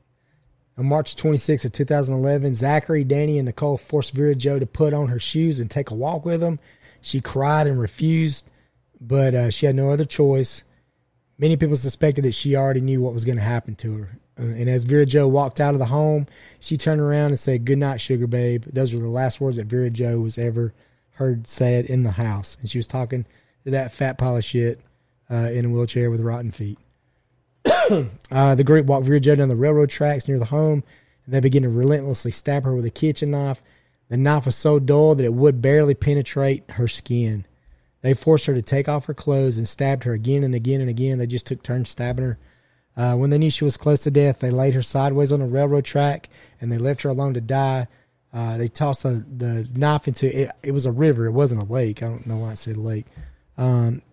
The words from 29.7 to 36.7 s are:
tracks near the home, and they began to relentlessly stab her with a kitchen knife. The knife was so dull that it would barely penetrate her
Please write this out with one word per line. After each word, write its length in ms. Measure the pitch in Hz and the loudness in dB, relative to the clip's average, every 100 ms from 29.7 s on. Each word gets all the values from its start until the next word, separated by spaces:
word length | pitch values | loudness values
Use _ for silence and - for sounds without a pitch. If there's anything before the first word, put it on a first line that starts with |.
| 151 143 | 2 2
tracks 380 | - 147 143 143 | 0 -2 -2 -2
near 100 | 135 | -2
the 80 | 113 | -2
home, 380 | 147 156 147 - _ _ _ - | 0 0 0 -4 _ _ _ -4
and 80 | |
they 60 | 135 | 0
began 240 | 131 139 | 4 4
to 60 | 127 | 2
relentlessly 600 | 117 131 147 139 131 123 | 2 2 2 0 -4 -6
stab 340 | - - 143 | -6 -2 -2
her 120 | 131 127 | 0 -2
with 100 | 117 | -2
a 60 | |
kitchen 400 | - 156 147 147 | 0 -2 0 -2
knife. 320 | 143 139 131 _ _ _ _ - | -2 -2 -4 _ _ _ _ -4
The 80 | 120 | 0
knife 280 | 139 151 131 | 2 2 0
was 100 | - | 0
so 220 | 151 147 | 4 4
dull 380 | 135 147 156 143 | 4 6 6 6
that 100 | 123 | 2
it 80 | |
would 260 | 117 147 127 | 4 4 4
barely 360 | 131 151 147 135 | 4 4 4 2
penetrate 760 | 147 143 127 143 135 135 | 2 0 0 0 0 0
her 180 | - | -4